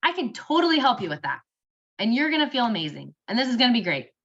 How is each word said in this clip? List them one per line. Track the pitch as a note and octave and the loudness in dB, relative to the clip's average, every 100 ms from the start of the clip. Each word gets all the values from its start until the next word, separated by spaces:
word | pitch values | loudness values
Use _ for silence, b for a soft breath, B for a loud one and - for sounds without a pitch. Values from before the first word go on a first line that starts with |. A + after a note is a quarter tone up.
I | D#4+ | -2
can | F4 B3+ | -2 -6
totally | - - D#4 F4 D#4+ | -8 -2 2 4 4
help | C4 B3 | 2 0
you | F#3 | -2
with | D3 | -6
that. | C#3+ C3 _ _ _ _ _ _ | -6 -8 _ _ _ _ _ _
And | G#3 | 0
you're | A#3+ D4+ | 2 2
gonna | D#4+ D4 | 0 0
feel | C#4+ | 0
amazing. | A#3+ G3+ D#3+ C#3+ C#3 - - | 0 -2 -6 -10 -16 -20 -6
And | G#3 | -2
this | C4 | 0
is | A#3+ | 2
gonna | B3 | 4
be | A#3+ | 4
great. | F3 C#3+ B2 _ | 2 -4 -6 _